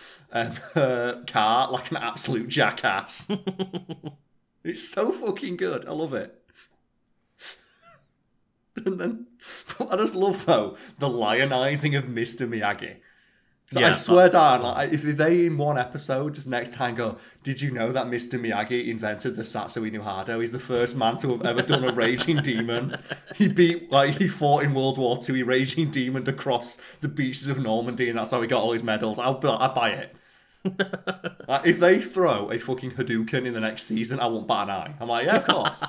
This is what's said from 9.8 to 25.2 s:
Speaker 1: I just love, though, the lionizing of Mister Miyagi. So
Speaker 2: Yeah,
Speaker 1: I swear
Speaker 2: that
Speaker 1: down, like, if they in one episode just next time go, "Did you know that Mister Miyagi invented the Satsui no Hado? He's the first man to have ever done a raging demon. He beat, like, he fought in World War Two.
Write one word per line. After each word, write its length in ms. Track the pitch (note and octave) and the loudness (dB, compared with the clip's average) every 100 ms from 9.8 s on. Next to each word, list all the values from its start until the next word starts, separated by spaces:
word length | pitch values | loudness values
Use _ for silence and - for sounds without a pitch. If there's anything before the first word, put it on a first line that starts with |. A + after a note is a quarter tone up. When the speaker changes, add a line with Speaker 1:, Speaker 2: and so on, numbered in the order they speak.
| - | -4
Speaker 1:
I 60 | F#3+ | 0
just 180 | A3 | 0
love, 320 | F#3 G3 F#3+ - | 2 0 0 2
though, 300 | B2+ G2+ - - - | 2 2 -8 -16 -6
the 80 | C#3 | -4
lionizing 920 | A#2+ G#2+ A#2 C#3 B2+ C3+ C#3+ D3 C#3+ | 0 2 2 2 2 0 0 0 0
of 120 | B2+ | -2
Mister 360 | A2+ A2+ - A#2+ | -4 -4 -4 -4
Miyagi. 520 | A2+ G#2 G2+ G2 - _ _ _ _ _ _ - | -2 -2 -2 -8 -14 _ _ _ _ _ _ -6
So 80 | - | 4
Speaker 2:
Yeah, 100 | A2+ | 4
Speaker 1:
I 20 | |
swear 320 | F#2 - F3+ F3+ | 4 6 10 10
Speaker 2:
that 40 | |
Speaker 1:
down, 300 | F3+ D3+ B2 | 10 8 6
like, 280 | A#2+ C#3 C#3+ | 2 -2 0
if 120 | D3+ | 0
they 420 | D3 D3 D#3 F3 E3+ | 0 2 4 4 4
in 120 | D3 | 2
one 200 | D3 C#3+ | 0 0
episode 560 | B2 B2+ - C3 D3 C#3+ | -2 -6 -4 -2 -2 -6
just 120 | C3 | -6
next 260 | A#2+ A#2 | -6 -4
time 220 | - B2 A#2 | -4 -4 -2
go, 220 | A2+ - - _ | -4 -6 -16 _
"Did 180 | C#3 C3+ | -8 -4
you 100 | C#3+ | -4
know 200 | B2 A2+ | -2 -2
that 140 | B2+ A#2+ | -2 -2
Mister 280 | A#2+ A#2 B2 | -4 -4 -4
Miyagi 500 | A2+ G#2 A2 B2 A#2 | -2 -2 -2 -2 -2
invented 460 | A2+ G#2+ G#2+ B2+ A2 | -4 -4 -4 -6 -6
the 40 | |
Satsui 480 | A2+ A2 G2+ A#2+ A2 | -6 -6 -6 -6 -6
no 100 | G#2+ | -6
Hado? 380 | G#2 F#2+ F#2+ A2+ | -8 -8 -6 -4
He's 100 | A#2 | -4
the 80 | B2 | -6
first 380 | - A#2+ A#2+ C3 | -4 0 0 2
man 180 | A2+ A#2 | 0 0
to 140 | C3+ | -2
have 140 | A#2+ A#2 | 0 0
ever 160 | A#2 | 0
done 220 | - B2+ B2+ | 2 2 2
a 60 | |
raging 440 | A#2+ A#2 B2 - D3+ | 2 2 2 2 2
demon. 600 | C#3+ A2+ A#2 A#2 C3 - - - - - | 2 0 0 -2 -4 -8 -10 -14 -8 2
He 120 | G#3 | 2
beat, 420 | - E3+ E3+ - | 6 4 4 2
like, 260 | C#3 C#3+ D3 | 4 4 2
he 100 | F#3+ | 0
fought 360 | - D3 C#3+ | 2 2 4
in 100 | C#3+ | 2
World 240 | C3 C3+ C3 | 2 0 2
War 200 | B2+ | 0
Two. 160 | A#2+ | 0